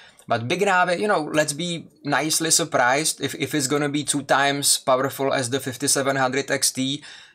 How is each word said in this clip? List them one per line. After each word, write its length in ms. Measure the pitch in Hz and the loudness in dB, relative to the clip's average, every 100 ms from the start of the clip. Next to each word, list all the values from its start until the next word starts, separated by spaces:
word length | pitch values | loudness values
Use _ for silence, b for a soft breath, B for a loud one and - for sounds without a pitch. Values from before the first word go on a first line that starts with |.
| B B - | B B -4
But 180 | 117 117 | -2 0
Big 140 | 180 | 0
Navi, 400 | 196 185 180 180 | 2 4 2 2
you 80 | 208 | 0
know, 140 | 185 147 | 0 0
let's 220 | 151 151 | 0 0
be 340 | 143 175 170 - _ | -2 -6 -6 -10 _
nicely 460 | 143 135 156 - 165 | -2 0 0 0 2
surprised 720 | - 160 135 123 139 156 - | 2 2 2 4 2 0 -2
if, 120 | 139 | -4
if 200 | - 135 | -4 -4
it's 120 | 156 127 | -2 0
gonna 220 | 143 147 | 0 0
be 160 | 143 | -2
two 180 | 139 147 | -2 -2
times 520 | 135 135 143 143 143 - | 2 2 2 0 0 0
powerful 560 | - 131 135 - 135 | 2 2 2 -2 0
as 160 | 135 120 | 0 0
the 100 | 135 | -4
fifty-seven 580 | 131 120 139 143 135 135 | -4 -4 0 0 0 0
hundred 340 | 131 131 135 | 0 0 -2
X 200 | 139 - | -2 -2
T, 320 | - 131 143 B B B | -2 -4 -4 B B B